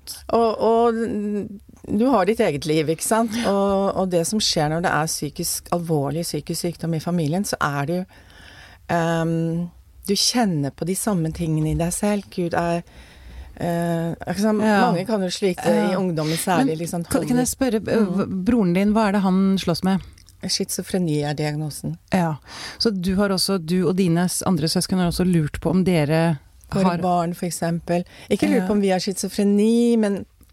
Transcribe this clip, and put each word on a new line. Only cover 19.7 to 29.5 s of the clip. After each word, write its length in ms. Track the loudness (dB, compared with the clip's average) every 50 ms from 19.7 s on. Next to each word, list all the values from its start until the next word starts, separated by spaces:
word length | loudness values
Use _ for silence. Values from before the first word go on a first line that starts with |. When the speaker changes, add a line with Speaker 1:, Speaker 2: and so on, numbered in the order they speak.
| -2 0 0
Speaker 2:
med? 180 | 0 0 0 -2 -8 -20 -20 -20 -20 -20 -12 -8
Speaker 1:
Schizofreni 800 | -6 -4 -4 -4 -4 -6 -8 -8 -4 -2 -2 0 0 0 0 -2
er 120 | -2 -2
diagnosen. 600 | -2 -2 -4 -2 -4 -6 -6 -8 -8 -8 -8 -8 -8 _ -2
Speaker 2:
Ja. 240 | 0 0 0 0 -2 -6 -10 -16 -16 -14 -14 -14 -8 -2
Så 100 | -2 -2 0 0
du 160 | -2 0 2
har 140 | 2 2 2
også, 340 | 2 0 0 0 -2 -2 0
du 240 | 0 0 2 2
og 80 | 2 2
dine 300 | 2 2 2 2 2 2
s-, 140 | 0 -2 -2 0
andre 180 | 0 0 0 0
søsken 300 | 0 0 0 0 0 0
har 140 | 0 2 0
også 120 | 2 2 2 2
lurt 280 | 2 2 2 0 -4 -4
på 80 | -2 0
om 140 | 2 2 2
dere 560 | 4 2 2 2 2 2 2 2 2 0 -2 -6 -16 _ -20 -12 -4
Speaker 1:
For 120 | -2 2 2
Speaker 2:
har 140 | 2 2
Speaker 1:
barn, 360 | 2 0 2 2 2 0 -2 -4
for 100 | -4 -6
eksempel. 580 | -6 -4 -4 -2 -2 -2 -2 -2 -2 -2 -2 -2 -4 -12 -12 -4 -2
Ikke 160 | 0 0 2 2
lurt 120 | 2 2 2
Speaker 2:
Ja. 40 |
Speaker 1:
på 40 | 2
om 100 | 0 2
vi 80 | 2 2
har 100 | 2 0
schizofreni, 1000 | 0 -4 -4 -4 -6 -6 -2 0 2 4